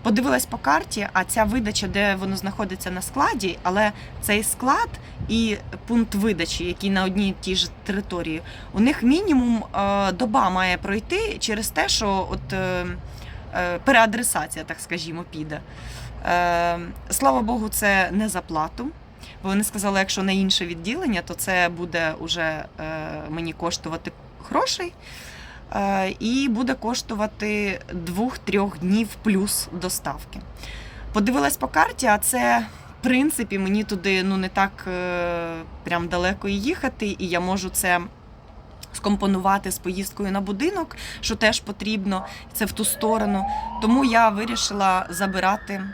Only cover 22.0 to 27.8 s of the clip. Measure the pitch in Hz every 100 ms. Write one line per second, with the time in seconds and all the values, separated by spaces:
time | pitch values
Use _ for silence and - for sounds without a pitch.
22 | 160 160 165 165 160 156 - - 156 160
23 | 156 156 156 160 165 175 175 175 160 165
24 | - - - - - - 508 - 349 -
25 | - - - - - - - - 196 196
26 | 190 - 220 254 277 220 254 262 220 247
27 | - 220 214 - 208 208 202 190